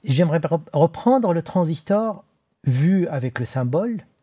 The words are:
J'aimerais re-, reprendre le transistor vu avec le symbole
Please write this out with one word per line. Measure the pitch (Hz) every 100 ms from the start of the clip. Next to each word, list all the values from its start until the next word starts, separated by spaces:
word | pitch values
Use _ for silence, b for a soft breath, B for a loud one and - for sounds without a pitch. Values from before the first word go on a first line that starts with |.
J'aimerais | - 131 175 160
re-, | 156 147 -
reprendre | 143 160 - 233 262 214
le | 170
transistor | 160 185 165 160 - 202 220 196 _ _ _ _
vu | - 127 160 190 175
avec | 147 127 -
le |
symbole | 117 131 123 151 226 226 - _